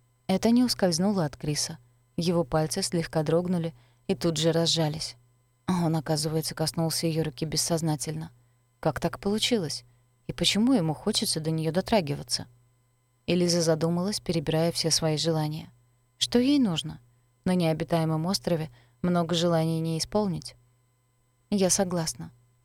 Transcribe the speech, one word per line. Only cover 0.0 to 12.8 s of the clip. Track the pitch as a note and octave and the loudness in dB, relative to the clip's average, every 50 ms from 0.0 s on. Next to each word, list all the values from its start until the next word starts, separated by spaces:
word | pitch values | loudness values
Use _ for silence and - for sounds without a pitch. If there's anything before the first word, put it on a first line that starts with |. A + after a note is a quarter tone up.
| _ _ _ _ _ - | _ _ _ _ _ -2
Это | F#3+ F#3 - A3 | 0 2 4 4
не | A#3 B3 B3+ | 4 6 4
ускользнуло | A#3 - - G#3 F3+ E3+ D#3 F#3 G#3 G#3 F#3+ D#3+ | 2 2 2 2 2 2 2 2 2 2 2 0
от | C#3+ - | -2 -4
Криса. | - - D3+ D3 - - - D#3+ - _ _ _ _ _ _ - | -6 -6 -4 -2 -2 -4 -6 -8 -12 _ _ _ _ _ _ -6
Его | - E3 F3 F3 E3+ E3 | -4 0 2 2 2 2
пальцы | - - D#3 D#3 D#3 - G3 | 2 2 0 0 0 -2 -4
слегка | F#3+ - - E3+ D#3+ - - E3 D#3 | -4 -2 0 -2 -2 0 -2 -2 0
дрогнули | D#3 D#3+ E3+ F3+ F3 F#3 F3 E3 E3 - - _ _ _ _ _ - | 2 2 2 2 2 0 -2 -2 -4 -8 -10 _ _ _ _ _ -4
и | G3 | -4
тут | - - E3+ D#3+ D3+ | 0 0 0 0 2
же | D#3 E3 | 2 2
разжались. | D#3+ E3 E3+ E3 - E3 D#3+ D3+ D3+ D#3+ - - - _ _ _ _ _ _ _ _ _ - | 4 4 2 2 2 2 2 0 0 -4 -8 -10 -12 _ _ _ _ _ _ _ _ _ -4
А | - F#3 F3 E3+ | -2 0 0 2
он, | D#3 D#3+ | 2 0
оказывается, | D#3+ C#3+ - D#3 D3+ D3+ D#3+ D#3 D#3+ D#3 - - | 0 0 -2 -2 -2 -2 -2 -2 -2 -4 -4 -4
коснулся | - E3 D3+ - - E3 D#3+ D#3 - - E3 | -4 -4 -4 -2 -2 -2 -2 -2 -2 -2 0
ее | D#3 D#3+ D#3 | 0 0 -2
руки | D#3 - - D#3+ | -2 -2 -6 -6
бессознательно. | D#3 D#3 D3 - - E3+ D#3+ D#3+ D#3+ D3+ D3 - D#3+ D3+ D#3+ D#3+ E3 _ _ _ _ _ _ _ _ _ - | -4 -2 -2 -2 0 0 0 0 0 -2 -2 -4 -6 -6 -8 -8 -10 _ _ _ _ _ _ _ _ _ -4
Как | - D#3+ C#3+ - | -2 -2 -2 0
так | - E3+ - - | -4 -4 -4 -2
получилось? | - G3+ G#3 A3 - - B3 A3 E3+ C#3+ - - - _ _ _ _ _ _ _ _ - | -2 -2 -2 0 0 0 0 0 0 -2 -6 -8 -12 _ _ _ _ _ _ _ _ -12
И | - | -4
почему | - F3 - - G3 A3 B3+ C#4 | 0 0 2 2 2 4 4 4
ему | A3 D#3+ D#3+ D3 | 4 2 2 -2
хочется | - - G#3 G#3+ - A3 - - E3 | -2 -2 -2 -2 -2 -2 -2 -2 -2
до | D3+ D#3+ | -2 -2
нее | D#3+ D#3+ D#3 D#3+ | -2 -2 -2 0
дотрагиваться? | D3+ F#3 F#3 - A#3 G#3+ D#3+ C#3+ C#3+ C#3+ C#3+ - - - - - _ _ _ _ _ _ | 0 -2 0 2 2 2 2 0 -4 -6 -4 -6 -6 -6 -6 -8 _ _ _ _ _ _